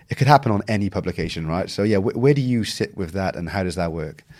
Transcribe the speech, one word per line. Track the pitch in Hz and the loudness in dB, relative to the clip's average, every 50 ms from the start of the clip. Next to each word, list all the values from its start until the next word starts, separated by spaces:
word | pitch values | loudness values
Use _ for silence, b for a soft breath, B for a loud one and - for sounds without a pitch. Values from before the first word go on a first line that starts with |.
| B - | B -10
it | - | -2
could | - 127 | 0 6
happen | 135 147 135 - 120 | 6 6 6 6 2
on | 104 101 - | 0 0 0
any | - 107 101 101 95 | -2 -2 0 -2 -2
publication, | - 98 82 90 87 - 82 85 - 85 80 | -2 -4 -4 -4 -4 -4 -4 -4 -4 -6 -4
right? | 78 82 90 95 - | -2 -2 -2 -4 -4
So | - - 101 | -2 -2 0
yeah, | 110 107 | 2 2
wh-, | 98 95 113 - | 2 2 0 0
where | 117 123 139 147 | 2 4 4 4
do | 139 | 4
you | 127 127 123 117 104 | 2 0 0 0 0
sit | - - - 110 - - | -2 -2 -4 -4 -4 -4
with | - 95 80 | -6 -6 -4
that | 85 98 95 90 - | -4 -2 -2 -2 -2
and | - 85 82 | -4 -6 -4
how | 87 98 95 | -2 -2 -2
does | 90 80 | -2 -2
that | 90 87 82 | -2 -2 -2
work? | 80 82 78 76 - - - b b | -2 -4 -6 -8 -10 -14 -20 b b